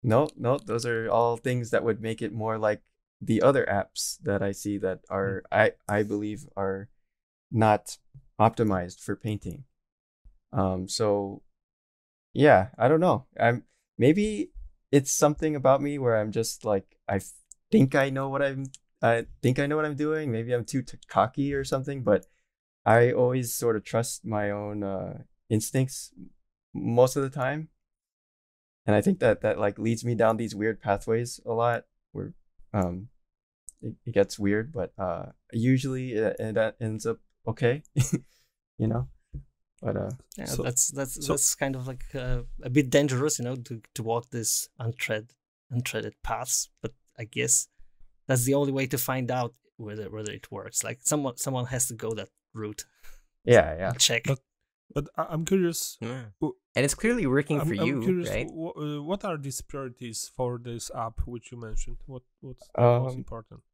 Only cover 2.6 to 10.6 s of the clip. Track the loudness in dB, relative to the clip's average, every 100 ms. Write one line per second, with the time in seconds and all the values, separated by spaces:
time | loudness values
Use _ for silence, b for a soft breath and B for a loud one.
2.6 | 0 0 _ _ _ _ 0 4 6 4
3.6 | 2 0 -2 -6 -8 -6 -2 -2 -2 -4
4.6 | -6 -2 -2 -4 _ -4 -2 -4 -2 2
5.6 | 2 2 -2 0 0 -2 -4 -8 -10 -6
6.6 | -4 -4 -10 _ _ _ _ _ _ 2
7.6 | 4 4 0 -18 _ -20 -20 _ 2 4
8.6 | 0 0 -4 -12 -8 -8 -6 -6 -8 -12
9.6 | -16 _ _ _ _ _ -20 _ _ -2